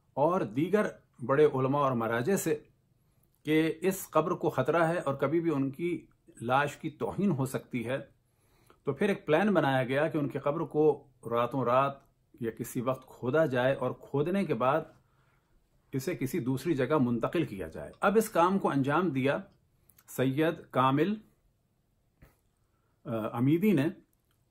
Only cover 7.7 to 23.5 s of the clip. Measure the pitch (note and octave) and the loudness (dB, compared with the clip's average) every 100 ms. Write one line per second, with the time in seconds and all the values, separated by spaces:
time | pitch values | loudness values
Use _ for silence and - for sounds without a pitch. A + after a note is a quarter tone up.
7.7 | B2 A2+ C3+ - _ _ _ _ _ _ | -8 -4 -6 -8 _ _ _ _ _ _
8.7 | _ - C3+ G3+ F#3+ - D3+ G#3+ F3 C#3+ | _ -8 -2 0 0 0 2 4 4 4
9.7 | C3 B2 C3+ D#3 D#3 C3+ C3+ D3 D#3 D#3 | 2 0 0 0 0 -2 -2 -4 -4 -2
10.7 | D3+ D3+ C#3 - _ - A#2 A#2+ C#3 A#2+ | 2 2 2 -4 _ -4 -2 -2 -2 2
11.7 | B2+ C#3 C3+ _ _ _ - A2+ - A#2+ | 2 2 -2 _ _ _ -10 -8 -8 -8
12.7 | C3 A#2+ B2+ - - B2 D3+ D#3+ B2+ B2+ | -6 -4 -4 -8 -10 -2 2 2 2 0
13.7 | C3 B2+ A#2+ - C#3 D#3 G3 E3 A#2 B2+ | 0 -4 -6 -6 -4 -2 -2 -2 0 0
14.7 | D#3 - - _ _ _ _ _ _ _ | 0 -2 -14 _ _ _ _ _ _ _
15.7 | _ _ C#3 D#3 D#3 C3 F#3 B2 C3 F3 | _ _ -6 -4 -4 -4 -2 -2 -2 -2
16.7 | C3+ B2 D#3 A#2+ A#2 D3 F3 D3 F#2+ D#2+ | -2 0 2 2 2 0 0 -2 -6 -10
17.7 | E2 D2 - F#3+ G#3+ A3 F3 F3+ G3 G3 | -10 -14 -2 2 4 2 2 2 2 0
18.7 | C#3 C3+ D3+ F#3 C3+ C3 E3+ - _ _ | 0 2 2 0 0 0 0 -6 _ _
19.7 | _ _ _ - - C3 C3+ D#3 E3 - | _ _ _ -10 -2 0 2 0 -2 -4
20.7 | B2+ C3 C#3+ F3 G#3+ - _ _ _ _ | 0 2 4 2 -2 -8 _ _ _ _
21.7 | _ _ _ _ _ _ _ _ _ _ | _ _ _ _ _ _ _ _ _ _
22.7 | _ _ _ - A#2 A2 A#2+ C3 | _ _ _ -8 -6 -6 -2 2